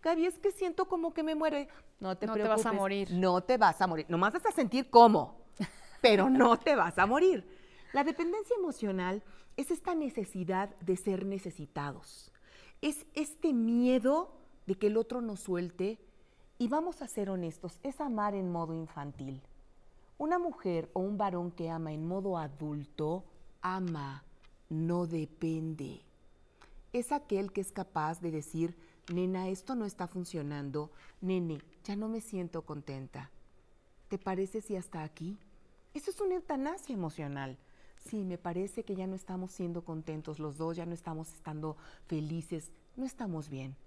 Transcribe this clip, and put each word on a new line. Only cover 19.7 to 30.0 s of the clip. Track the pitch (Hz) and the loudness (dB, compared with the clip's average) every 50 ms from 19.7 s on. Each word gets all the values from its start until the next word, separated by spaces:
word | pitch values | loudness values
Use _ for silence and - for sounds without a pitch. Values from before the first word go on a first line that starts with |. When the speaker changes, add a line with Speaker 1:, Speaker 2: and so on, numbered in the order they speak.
| - - - - - - - - - - | -20 -20 -20 -20 -20 -20 -20 -20 -8 -6
Speaker 1:
Una | 285 302 349 359 | -2 0 0 0
mujer | 349 339 269 - - 196 175 165 165 - | 0 -2 -6 -4 -4 -2 -2 -2 -4 -4
o | - 190 | -4 -4
un | 185 196 208 190 | -2 -2 -2 -2
varón | 208 196 180 175 175 175 | -2 -2 0 -2 -4 -6
que | 170 - 170 160 | -6 -6 -6 -4
ama | 165 165 165 156 | -4 -4 -4 -6
en | 151 151 156 | -6 -6 -4
modo | 170 180 196 190 202 185 170 | -4 -4 -2 -2 -2 -2 -2
adulto, | 156 147 143 143 156 151 147 147 143 - - - 156 151 170 185 185 - - - - - - _ | -4 -6 -8 -8 -8 -6 -6 -6 -8 -10 -8 -6 -4 -4 -4 -4 -6 -12 -20 -20 -20 -20 -20 _
ama, | - 185 185 190 185 175 165 151 143 139 135 139 - - - - - - - - - _ | -6 -4 -4 -2 -2 -4 -4 -4 -6 -8 -10 -14 -16 -20 -20 -20 -20 -20 -20 -20 -12 _
no | 160 156 160 165 175 175 180 165 | -4 -2 0 0 0 0 0 0
depende. | 170 165 151 147 - - - 165 160 160 160 160 160 156 139 135 - 175 - - _ _ _ - - _ - _ _ _ - - - - - - | -2 -4 -4 -4 -6 -4 -2 -2 -2 -2 -2 -4 -6 -6 -8 -10 -10 -14 -18 -20 _ _ _ -20 -20 _ -20 _ _ _ -20 -20 -20 -20 -18 -6
Es | - 240 233 - | -4 -4 -2 -2
aquel | 294 285 190 - 208 196 196 196 | -2 -4 -2 -2 -2 -2 -2 -2
que | - 202 | -4 -6
es | 190 - | -6 -6
capaz | - - 185 - - 160 151 156 170 170 | -6 -10 -10 -6 -4 -2 -2 -2 -4 -4
de | 175 170 | -4 -4
decir, | 156 156 147 - - 160 165 170 170 - - - - - _ - | -4 -4 -6 -4 -2 -2 -2 -2 -4 -8 -20 -20 -20 -20 _ -4
"Nena, | 175 175 180 185 185 185 185 185 | -2 0 0 0 0 -2 -2 -4
esto | 190 190 - - 262 | -4 -6 -6 -6 -4
no | 240 220 | -4 -4
está | 202 - - | -4 -4 -6